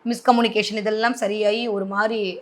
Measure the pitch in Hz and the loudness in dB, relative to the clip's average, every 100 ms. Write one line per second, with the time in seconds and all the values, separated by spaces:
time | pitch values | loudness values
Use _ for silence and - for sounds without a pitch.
0 | 233 233 - 233 233 214 208 214 208 214 | -6 0 2 4 4 2 -2 -2 -2 0
1 | 233 247 202 214 208 220 240 202 196 196 | 0 0 -2 0 0 0 -2 -4 -2 0
2 | 220 226 190 175 | 0 0 -4 -6